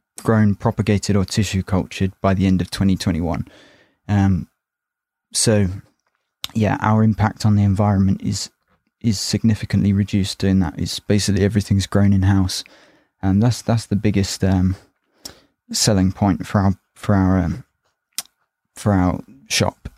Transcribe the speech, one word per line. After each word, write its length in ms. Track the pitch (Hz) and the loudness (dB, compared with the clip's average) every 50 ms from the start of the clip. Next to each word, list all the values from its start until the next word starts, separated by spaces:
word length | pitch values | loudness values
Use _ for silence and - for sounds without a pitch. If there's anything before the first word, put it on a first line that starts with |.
| _ _ _ - - | _ _ _ -6 -2
grown, 320 | - 113 110 107 104 98 | 0 2 2 2 2 0
propagated, 600 | - - 120 107 - 104 107 104 95 - - 98 | 0 -2 -4 -2 -2 -2 0 0 0 0 0 0
or 80 | 101 92 | 0 0
tissue 380 | - - - 104 - - 92 | -2 -2 -2 -2 -2 -2 -4
cultured 500 | 90 - 104 92 65 - - - 98 95 - _ | -2 -2 -2 -2 -2 -4 -4 -4 -4 -4 -4 _
by 140 | - 95 95 | -2 0 0
the 140 | 92 95 95 | 2 2 2
end 120 | 95 90 | 2 0
of 120 | 90 - | 0 -4
twenty 240 | - - 101 98 95 | -4 -2 0 0 0
twenty-one. 520 | 82 - 104 87 78 82 80 78 - - - - - - _ _ _ _ _ _ _ _ - | 0 -2 -2 -2 -2 -4 -4 -4 -6 -8 -10 -14 -20 -20 _ _ _ _ _ _ _ _ -2
Um, 420 | 104 101 98 98 95 82 - - _ _ _ _ _ _ _ _ _ _ _ _ _ _ _ _ | 0 2 2 2 2 0 -2 -8 _ _ _ _ _ _ _ _ _ _ _ _ _ _ _ _
so, 360 | - - - 123 110 104 101 90 92 101 - _ _ _ _ _ _ _ _ _ _ _ - - - | -6 -2 0 2 2 2 2 0 -2 -6 -14 _ _ _ _ _ _ _ _ _ _ _ -16 -8 -2
yeah, 220 | 113 107 98 - - | -2 0 0 0 -2
our 220 | - 104 110 110 110 | 0 0 2 2 2
impact 420 | 110 104 - 104 110 - - - | 2 2 2 0 -2 -2 -2 0
on 100 | 110 104 | 0 2
the 60 | 104 | 2
environment 640 | 101 101 95 95 104 104 104 95 98 95 98 - - | 2 2 2 2 2 2 2 2 2 2 0 0 -2
is, 260 | - 104 - - - - _ _ _ _ _ _ _ _ _ | -6 -6 -6 -8 -12 -16 _ _ _ _ _ _ _ _ _
is 180 | - 117 101 - | -4 -4 -4 -2
significantly 720 | - - - 107 - 113 107 - - - - 98 - 101 98 | -4 -4 -4 0 0 0 0 0 -2 -2 0 0 2 2 2
reduced 460 | 98 104 - - 101 92 - - - | 2 0 0 0 -2 -2 -2 -4 -4
doing 180 | - 98 95 95 | 0 0 2 2
that. 180 | 90 76 - - | 2 0 -2 -6
It's 200 | 87 - - - | -6 -6 -8 -8
basically 460 | - - 104 101 - - 98 92 98 | -4 -2 0 0 0 0 0 0 0
everything's 400 | 101 110 101 98 - 101 98 92 | 2 0 0 0 0 0 0 0
grown 260 | - - 104 101 98 | 0 0 2 2 4
in-house. 520 | 101 95 92 98 101 98 95 95 - - - - - _ _ _ _ _ _ _ _ _ | 4 4 4 2 2 2 2 0 -2 -6 -10 -14 -18 _ _ _ _ _ _ _ _ _
And 200 | - 95 95 101 110 | -4 0 0 2 2
that's, 180 | 127 113 - | 2 0 -2
that's 240 | - - 117 117 - | -2 -2 -2 -2 -2
the 100 | - 101 | -2 -4
biggest, 480 | 98 - 104 98 101 98 - - - - | -2 -2 0 0 0 -2 -2 -4 -2 0
um, 320 | 95 95 92 92 92 92 - - _ _ _ _ _ _ _ - - - - _ _ _ _ _ - | 0 2 2 2 0 -2 -4 -8 _ _ _ _ _ _ _ -20 -20 -20 -20 _ _ _ _ _ -10
selling 400 | 233 - - - 107 95 92 95 | -6 -2 0 0 2 2 2 0
point 360 | - - 107 101 82 76 87 - | 0 0 0 0 0 -2 -4 -2
for 120 | - 107 | -2 0
our, 140 | 95 98 95 - _ _ _ | 2 0 0 -2 _ _ _
for 180 | - - - 104 | -8 -2 0 2
our, 240 | 95 95 92 95 95 | 2 2 2 2 2
um, 280 | 85 80 - 123 - - _ _ _ _ _ _ _ _ _ - - _ _ _ _ _ _ _ _ _ _ | 0 0 -4 -6 -10 -16 _ _ _ _ _ _ _ _ _ -14 -14 _ _ _ _ _ _ _ _ _ _
for 180 | - - - 101 | -4 -2 0 2
our 260 | 92 90 90 - - - - - - - - | 2 2 2 0 -4 -8 -14 -20 -20 -12 -6
shop. 420 | - - 104 92 - _ - - - | -4 -2 -2 -2 -4 _ -12 -10 -4